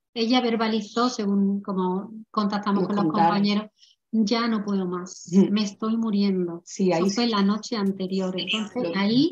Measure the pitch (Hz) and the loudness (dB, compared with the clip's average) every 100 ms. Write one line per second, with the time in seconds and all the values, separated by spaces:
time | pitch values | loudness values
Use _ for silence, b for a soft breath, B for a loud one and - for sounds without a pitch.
0 | _ 240 226 254 240 226 226 220 208 233 | _ -4 0 2 2 0 0 -2 -2 0
1 | 247 247 202 202 196 202 202 190 185 185 | 0 0 0 2 2 0 -4 -2 -2 -2
2 | 208 - - - 202 202 - 202 185 202 | -6 -12 -8 -2 -2 -2 0 0 0 0
3 | 165 165 165 180 208 208 214 b b b | 0 2 2 4 2 0 -4 b b b
4 | _ 220 202 233 233 220 202 196 180 180 | _ 0 2 2 0 -2 0 -2 -2 -4
5 | 185 - - 180 175 202 202 - 220 226 | -8 -12 0 4 4 4 -2 -4 -4 -2
6 | 226 202 202 185 175 170 - - 185 170 | 0 2 2 0 -2 -6 -10 -2 2 2
7 | 190 202 240 208 196 208 - 226 196 190 | 2 0 0 2 2 0 -2 -2 -2 -2
8 | 185 190 185 185 180 214 202 - 170 175 | -4 -2 -2 -4 -4 -4 -6 -4 -4 0
9 | 202 240 320 | 2 4 2